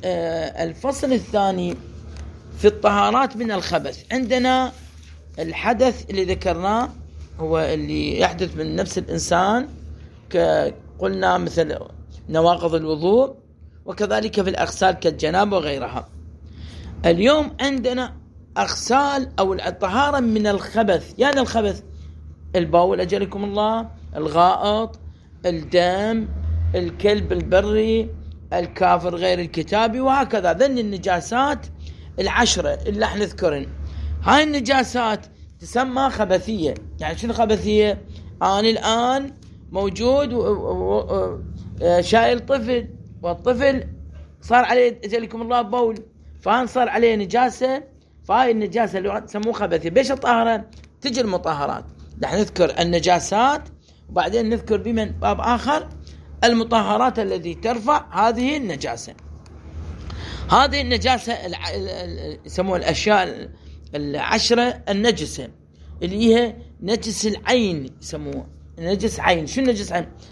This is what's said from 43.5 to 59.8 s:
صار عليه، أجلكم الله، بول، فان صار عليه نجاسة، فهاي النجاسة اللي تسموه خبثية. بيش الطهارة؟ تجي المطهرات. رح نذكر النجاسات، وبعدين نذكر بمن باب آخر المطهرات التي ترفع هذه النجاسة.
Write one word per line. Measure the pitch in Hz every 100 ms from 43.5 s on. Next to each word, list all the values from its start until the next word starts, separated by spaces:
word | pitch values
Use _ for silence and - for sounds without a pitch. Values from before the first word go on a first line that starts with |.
| 240 277 262 - - - - - -
صار | - 240 214
عليه، | 247 247 220
أجلكم | 202 233 220 226
الله، | 226 247
بول، | 214 247 233 220 - - - -
فان | 185 226 247
صار | 254 240
عليه | 220 233 220
نجاسة، | 190 220 247 - 254 269 - - _ _
فهاي | - 214 254
النجاسة | 220 208 220 214 190
اللي | 196 208
تسموه | - 208 220
خبثية. | 220 196 165 165
بيش | 185 262
الطهارة؟ | 269 254 233 226 220 - - - _
تجي | 285 240
المطهرات. | 220 180 160 147 143 - - - - -
رح | 135
نذكر | 170 214 - 165 -
النجاسات، | 170 170 165 175 - 202 254 294 - - _ - -
وبعدين | 180 165 226 220
نذكر | 226 - 208
بمن | 202 226 104
باب | 82 202 202
آخر | 226 240 247 311 - - - - - -
المطهرات | 233 233 226 226 196 214 254 226
التي | 196 185 170
ترفع | 165 226 247 220 294 - 180 220
هذه | 226 254 302
النجاسة. | 226 139 143 120 - - - - - - - -